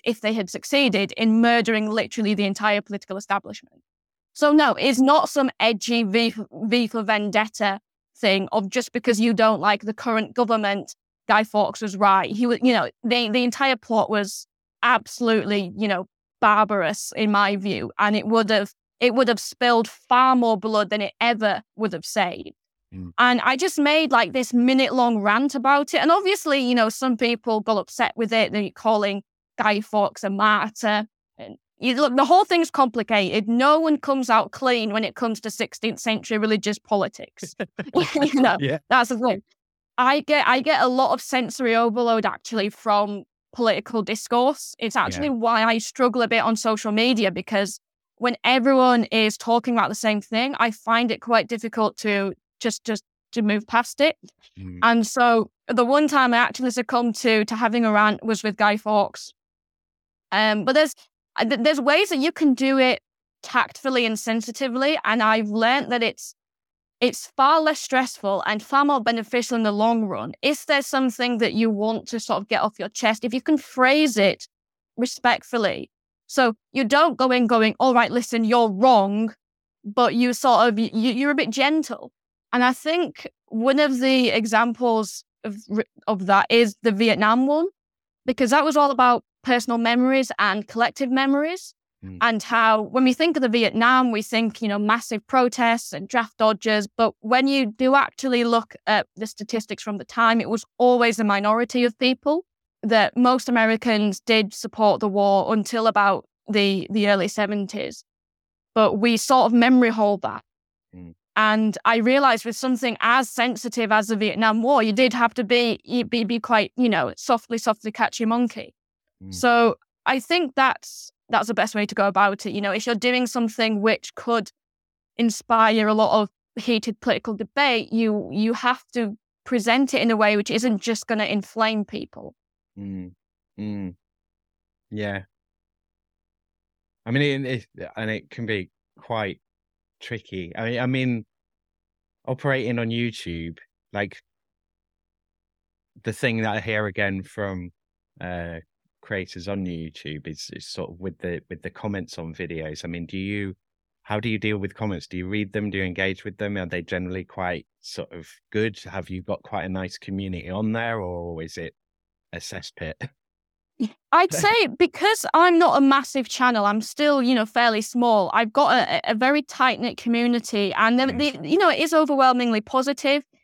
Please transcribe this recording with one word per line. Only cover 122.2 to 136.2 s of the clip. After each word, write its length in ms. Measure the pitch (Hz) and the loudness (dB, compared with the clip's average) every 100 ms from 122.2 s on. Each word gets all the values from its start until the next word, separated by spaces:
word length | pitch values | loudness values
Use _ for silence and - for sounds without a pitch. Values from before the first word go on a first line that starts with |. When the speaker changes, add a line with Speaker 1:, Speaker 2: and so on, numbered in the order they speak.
| 202 202 208 | 2 0 -6
Speaker 1:
it. 60 | |
You 80 | 202 | -6
know, 120 | 202 | -4
if 140 | 196 240 | -4 -4
you're 80 | |
doing 320 | 226 247 247 247 | -2 0 0 0
something 560 | 254 226 - 220 208 | -2 -4 -2 -2 0
which 320 | 214 - - | 0 0 -4
could 360 | - - 233 233 - _ _ _ _ _ - | -10 -4 -4 -4 -12 _ _ _ _ _ -2
inspire 680 | 233 - - 226 226 220 214 | -2 -2 0 4 4 4 2
a 80 | |
lot 280 | 214 220 220 | 2 2 2
of 60 | 208 _ _ - | 0 _ _ -8
heated 440 | 233 226 220 208 | -2 -2 -2 -4
political 340 | 254 156 - | -2 -2 -4
debate, 580 | 208 214 - 277 233 - | -8 -6 -2 0 0 -2
you, 360 | 226 226 208 92 | 0 0 -2 -4
you 200 | 165 220 | -2 -2
have 280 | 233 247 254 _ | 0 -2 -4 _
to 220 | 247 220 214 _ _ | -6 -6 -8 _ _
present 500 | - 247 214 247 269 | -4 -2 2 2 2
it 60 | 269 | 0
in 100 | 233 | 0
a 60 | 220 | 2
way 200 | 208 208 | 2 2
which 140 | 208 | 0
isn't 300 | 226 247 202 | -2 0 -2
just 260 | - 220 - | -2 -6 -4
gonna 180 | 214 | -4
inflame 600 | 214 208 190 226 220 214 | -2 -4 -4 -2 -2 -2
people. 500 | 202 - - - - - _ _ _ - | -4 -8 -12 -16 -20 -20 _ _ _ -16
Speaker 2:
Mm. 360 | 101 95 90 92 _ _ _ - | -12 -10 -12 -18 _ _ _ -12
Mm. 340 | 107 101 95 90 _ _ _ _ _ _ _ _ _ | -10 -8 -10 -12 _ _ _ _ _ _ _ _ _
Yeah. 320 | 104 104 98 95 _ _ _ _ _ _ _ _ _ | -8 -6 -8 -12 _ _ _ _ _ _ _ _ _